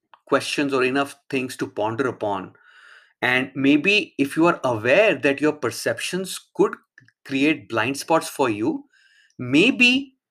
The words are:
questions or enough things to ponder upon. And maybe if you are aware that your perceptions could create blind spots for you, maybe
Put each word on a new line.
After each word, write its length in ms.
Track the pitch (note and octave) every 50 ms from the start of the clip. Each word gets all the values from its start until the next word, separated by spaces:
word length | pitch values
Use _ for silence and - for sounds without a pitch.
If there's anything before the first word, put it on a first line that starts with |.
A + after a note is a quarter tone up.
| _ _ _ - _
questions 480 | - C#3 C3+ B2 - - - D3 C#3 C3+
or 100 | C3 B2
enough 320 | B2+ B2+ C#3+ C#3+ C#3 - _ _ -
things 260 | - C3 B2+ B2 -
to 100 | - C3+
ponder 400 | A#2 - - G#2 A2 A2+ A2+ C3 B2
upon. 440 | G#2+ - A2 G#2 G2 F#2+ F#2 F#2 - _ _ _ _ - - - - - _ _ _ -
And 280 | A#2+ B2 B2+ B2+ C3+ C3+ -
maybe 600 | C#3+ C3+ C#3 D3 D3 C#3+ F#3+ G#3 G#3 E3+ - _ -
if 180 | C#3 C#3 -
you 100 | D#3+ E3
are 140 | E3+ E3+ -
aware 520 | - C3 A#2+ G#2+ G#2+ B2 C#3 F#3 A3 G#3+ D#3
that 260 | C3 C3 C#3+ C#3 C#3
your 120 | D3 D3+
perceptions 840 | D3 - - A#2 A2+ - - B2 A2+ - - - F3+ F#3 F#3+ F3+ - - - _ _
could 200 | - F#3+ G#3+ - - _ _ _ _ _ _ _ _ -
create 460 | - C3+ C3+ C#3+ D#3 D#3 C3 G#2+ -
blind 260 | A2+ A2 G#2+ C3 C#3
spots 320 | - - - D#3+ D#3+ D#3+ -
for 220 | - - C#3 B2
you, 340 | G#2+ G#2 A2 C#3+ A3 C#4 - _ _ _ _ _ _ _ _ _ _ -
maybe 800 | B2 B2 C3 D3+ G3 B3+ A#3 G#3 B3 A#3+ B3+ C4+ C#4 - _ _ _ _